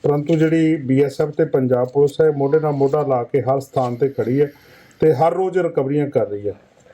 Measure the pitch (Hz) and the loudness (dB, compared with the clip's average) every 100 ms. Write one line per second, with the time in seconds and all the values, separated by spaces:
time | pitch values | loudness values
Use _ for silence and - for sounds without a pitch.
0 | 151 147 147 165 160 160 160 160 127 131 | 0 -2 0 2 2 2 2 0 0 0
1 | 143 - 151 147 160 143 127 123 123 143 | 0 -2 -4 -2 0 0 0 0 0 2
2 | 143 - 156 143 139 156 151 139 139 151 | 0 2 0 2 0 0 0 0 0 0
3 | 139 127 120 139 123 139 131 139 123 120 | 0 -2 -2 -2 0 -2 -2 -4 -4 -2
4 | 135 135 110 135 147 - - - - _ | -2 -2 -2 0 -2 -4 -20 -20 -20 _
5 | 156 131 165 175 185 180 170 - 135 147 | 2 4 2 2 -2 0 0 -2 0 -2
6 | 143 127 101 101 101 90 _ _ _ | 0 -2 -2 -4 -8 -8 _ _ _